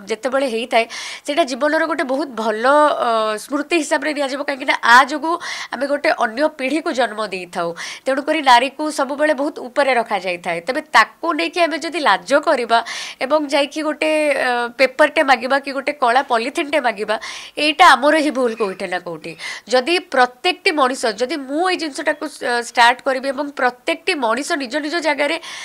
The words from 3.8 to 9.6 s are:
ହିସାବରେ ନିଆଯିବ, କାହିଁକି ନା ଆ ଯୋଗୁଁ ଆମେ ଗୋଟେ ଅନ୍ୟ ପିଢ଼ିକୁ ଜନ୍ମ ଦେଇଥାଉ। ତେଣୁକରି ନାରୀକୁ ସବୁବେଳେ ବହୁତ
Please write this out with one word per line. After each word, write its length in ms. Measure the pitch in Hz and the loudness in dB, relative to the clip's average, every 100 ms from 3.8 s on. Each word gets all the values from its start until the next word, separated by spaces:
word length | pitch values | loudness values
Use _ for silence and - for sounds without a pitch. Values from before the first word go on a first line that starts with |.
ହିସାବରେ 280 | 294 302 294 294 | 0 -2 -2 -2
ନିଆଯିବ, 220 | 269 269 285 | -4 -4 -6
କାହିଁକି 180 | 269 277 | -4 -2
ନା 60 | - 226 | 0 6
ଆ 20 | 240 277 | 6 6
ଯୋଗୁଁ 240 | 302 320 339 - - - | 0 -2 -4 -6 -10 -10
ଆମେ 120 | 233 262 | -6 -2
ଗୋଟେ 180 | 285 311 - | 0 0 0
ଅନ୍ୟ 180 | 233 220 302 302 | -2 0 -2 -2
ପିଢ଼ିକୁ 320 | 262 302 339 247 | -4 -2 -2 -2
ଜନ୍ମ 220 | 233 214 214 | -2 -2 -6
ଦେଇଥାଉ। 340 | 185 175 185 170 170 - - - | -8 -8 -6 -6 -6 -12 -8 -4
ତେଣୁକରି 340 | 269 285 311 269 | -2 -2 0 6
ନାରୀକୁ 320 | 240 262 262 302 302 | 6 6 -4 -6 -2
ସବୁବେଳେ 360 | 269 277 302 269 | -4 0 0 0
ବହୁତ 160 | 285 - | -2 -6